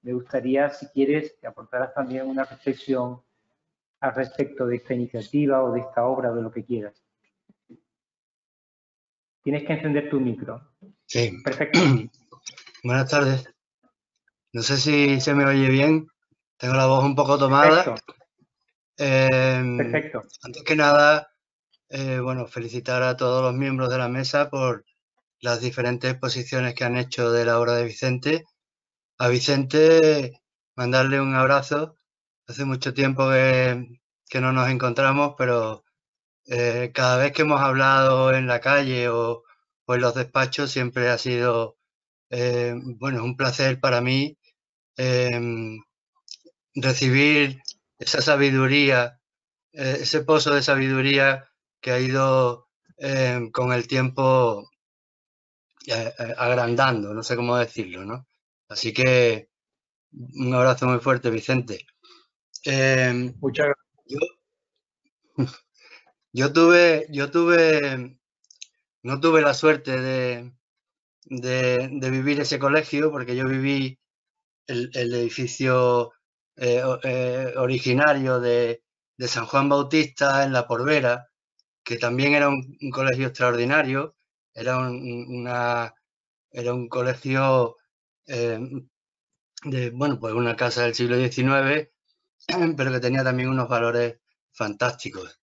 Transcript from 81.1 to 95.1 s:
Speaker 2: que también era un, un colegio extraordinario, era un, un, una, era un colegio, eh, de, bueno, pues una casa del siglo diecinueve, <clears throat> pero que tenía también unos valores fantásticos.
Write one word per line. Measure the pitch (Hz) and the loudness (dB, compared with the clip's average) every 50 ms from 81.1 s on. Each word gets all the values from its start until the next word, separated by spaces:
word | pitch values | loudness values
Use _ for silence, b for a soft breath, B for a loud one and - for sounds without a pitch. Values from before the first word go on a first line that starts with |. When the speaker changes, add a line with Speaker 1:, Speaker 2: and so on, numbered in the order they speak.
| 120 123 - _ _ _ _ _ _ _ _ _ _ _ _ | -2 -2 -6 _ _ _ _ _ _ _ _ _ _ _ _
Speaker 2:
que | - 120 117 | -10 -6 -4
también | 120 120 123 127 139 143 147 | -4 -2 0 0 2 2 2
era | 147 143 143 | 4 2 2
un, | 139 135 131 131 - _ | 0 -2 -6 -12 -16 _
un | 143 135 | -10 -8
colegio | 127 131 135 135 127 131 135 123 | -6 -2 -2 -2 0 0 -4 -6
extraordinario, | 131 - 127 123 120 120 120 127 143 156 147 131 131 135 147 156 _ _ _ _ _ _ _ _ _ | -2 0 0 0 2 0 0 2 2 0 0 0 -2 -4 -6 -8 _ _ _ _ _ _ _ _ _
era | 113 117 127 127 127 | -8 -4 -4 -2 -2
un, | 127 127 123 | -4 -6 -8
un, | 127 131 123 120 120 120 127 123 123 | -8 -10 -10 -10 -12 -12 -10 -10 -10
una, | 120 123 123 123 120 120 120 117 117 117 _ _ _ _ _ _ _ _ _ _ _ _ | -8 -6 -6 -4 -2 -2 -2 -4 -6 -8 _ _ _ _ _ _ _ _ _ _ _ _
era | - 127 120 120 123 | -12 -8 -6 -4 -4
un | 123 120 117 | -6 -8 -6
colegio, | - 127 123 127 127 127 - 135 131 135 135 135 131 127 120 117 - _ _ _ _ _ _ _ _ _ _ | -6 -4 -2 -2 -4 -4 -4 -2 0 0 2 4 4 2 2 0 -4 _ _ _ _ _ _ _ _ _ _
eh, | 143 139 120 117 117 110 110 123 131 139 135 131 _ _ _ _ _ _ _ _ _ _ _ _ _ _ - - | -10 -6 -4 -4 -4 -4 -6 -8 -10 -12 -14 -14 _ _ _ _ _ _ _ _ _ _ _ _ _ _ -16 -10
de, | 147 131 127 123 120 | -8 -6 -4 -6 -6
bueno, | 120 123 143 147 131 - | -4 -4 -2 -2 -2 -4
pues | 110 110 110 | -6 -4 -4
una | 120 120 117 113 | -2 -2 -2 -2
casa | 107 123 120 113 123 120 | -2 -2 -2 0 -2 -2
del | 120 113 | -2 -2
siglo | - 123 120 123 | -2 -2 0 0
diecinueve, | 123 127 120 127 127 127 135 135 139 135 135 147 156 151 _ _ _ _ _ _ _ _ _ _ _ - - | 0 0 0 -2 0 0 2 2 2 2 0 0 -2 -4 _ _ _ _ _ _ _ _ _ _ _ -8 -6
<clears throat> | 165 185 170 165 156 | -2 0 0 0 0
pero | 135 131 135 | -2 -2 -2
que | 131 123 | -2 -2
tenía | 123 123 127 135 131 | -2 0 0 0 0
también | 131 127 127 127 131 | 0 -2 -2 -2 -2
unos | 131 131 123 110 | -2 -2 -2 0
valores | 120 117 117 117 117 120 120 117 117 _ _ _ _ _ _ _ | 0 0 0 0 0 0 -2 -2 -4 _ _ _ _ _ _ _
fantásticos. | _ - 113 104 104 104 123 120 117 - - 101 | _ -8 -8 -8 -4 -2 -4 -4 -4 -6 -14 -12